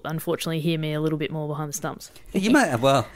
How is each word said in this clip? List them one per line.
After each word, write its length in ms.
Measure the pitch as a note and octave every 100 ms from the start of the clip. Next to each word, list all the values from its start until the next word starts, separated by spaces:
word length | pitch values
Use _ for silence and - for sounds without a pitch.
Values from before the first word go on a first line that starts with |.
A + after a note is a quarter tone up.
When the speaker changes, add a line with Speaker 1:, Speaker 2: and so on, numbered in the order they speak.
| -
Speaker 1:
unfortunately 560 | D#3+ - E3 - D#3+
hear 180 | D#3 D#3+
me 140 | D#3
a 80 | D3+
little 160 | D#3 D#3
bit 140 | D3+
more 160 | D#3 D3+
behind 180 | D3 D3+
the 40 |
stumps. 380 | C#3+ D#3 - - - -
Speaker 2:
You 200 | F#3+ F#3+
might, 220 | C#4+ G#3 A#2+
well, 280 | C3+ C3+ -